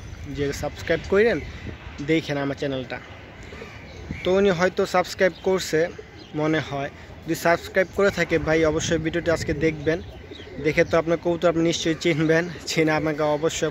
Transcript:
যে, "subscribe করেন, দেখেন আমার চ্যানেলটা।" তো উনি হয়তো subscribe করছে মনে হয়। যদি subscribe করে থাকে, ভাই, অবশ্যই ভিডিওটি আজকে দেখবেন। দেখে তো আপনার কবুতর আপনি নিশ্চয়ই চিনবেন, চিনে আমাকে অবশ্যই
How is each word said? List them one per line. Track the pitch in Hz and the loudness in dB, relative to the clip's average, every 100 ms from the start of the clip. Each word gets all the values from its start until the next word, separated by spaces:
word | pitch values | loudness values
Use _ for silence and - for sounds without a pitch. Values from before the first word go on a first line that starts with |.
| - - 147 139 | -14 -12 -8 -4
যে, | 143 | -4
"subscribe | - 147 - - 160 - | -2 -6 -6 -2 -2 2
করেন, | 196 226 156 - - - - - - 147 | 4 4 2 -4 -10 -12 -12 -12 -6 0
দেখেন | 160 147 143 | 2 2 -2
আমার | 139 135 | -2 -2
চ্যানেলটা।" | 143 131 123 123 - - - - - - - - - - - - | -4 -4 -6 -10 -12 -16 -18 -16 -16 -14 -16 -16 -16 -14 -10 -4
তো | 180 | 2
উনি | 190 202 | 4 4
হয়তো | 170 185 190 190 | 4 2 2 2
subscribe | 185 175 - 185 170 | 2 0 2 0 2
করছে | 190 190 - 156 175 - - - - | 0 0 0 0 0 -4 -16 -18 -8
মনে | 151 156 156 | -2 0 0
হয়। | - 139 143 - - - | -2 -6 -6 -10 -18 -12
যদি | 156 | -6
subscribe | 160 170 170 - 190 180 - | 0 2 2 2 0 0 2
করে | 196 | 2
থাকে, | 175 165 160 | 2 2 2
ভাই, | 156 160 | 2 2
অবশ্যই | 156 156 - 165 | 4 2 0 0
ভিডিওটি | 156 170 165 | 0 -2 0
আজকে | 160 - | 0 0
দেখবেন। | 151 160 156 156 175 - - - - - - | 0 0 0 -2 -2 -4 -16 -16 -16 -14 -2
দেখে | 151 151 | 0 2
তো | 160 165 | 4 4
আপনার | 160 165 | 2 0
কবুতর | 175 165 175 | 0 2 2
আপনি | 165 | 4
নিশ্চয়ই | 170 160 165 160 | 2 2 0 0
চিনবেন, | 175 151 156 160 175 120 - | 2 4 4 4 2 -6 -4
চিনে | 165 156 | 2 4
আমাকে | 156 156 151 | 4 0 0
অবশ্যই | 151 147 156 - 156 | 2 2 0 0 -2